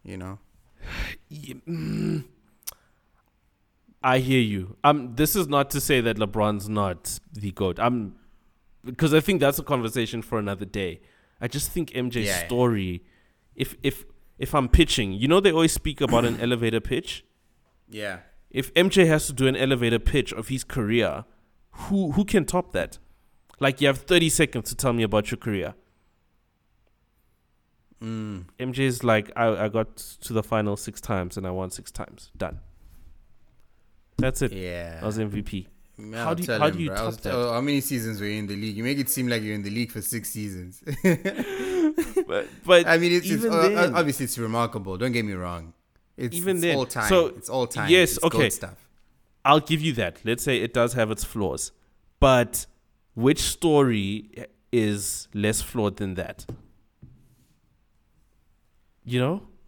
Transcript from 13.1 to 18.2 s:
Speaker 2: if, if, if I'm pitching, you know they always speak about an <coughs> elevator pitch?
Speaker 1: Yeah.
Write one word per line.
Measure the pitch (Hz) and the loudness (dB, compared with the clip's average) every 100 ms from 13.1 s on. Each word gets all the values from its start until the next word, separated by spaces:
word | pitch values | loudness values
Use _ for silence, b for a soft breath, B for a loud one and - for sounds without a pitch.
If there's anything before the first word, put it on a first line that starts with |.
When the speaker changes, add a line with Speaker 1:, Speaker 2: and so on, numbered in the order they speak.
| _ _ _ _ | _ _ _ _
Speaker 2:
if, | - 131 - | -6 -6 -2
if, | 139 - - - - - | -4 -4 -18 -20 -20 -12
if | 131 | -2
I'm | 151 123 | -2 4
pitching, | - 160 - 101 | 6 6 2 -2
you | 95 131 | 0 4
know | 180 | 6
they | 196 | 6
always | 160 165 | 4 2
speak | - 160 147 | 2 -4 -2
about | 131 117 | 2 4
an | 117 117 | 2 0
<coughs> | 117 | -2
elevator | 120 117 113 | 0 0 -2
pitch? | - 135 - - _ _ _ _ _ _ _ | -2 -4 -4 -14 _ _ _ _ _ _ _
Speaker 1:
Yeah. | 107 104 87 | -10 -10 -10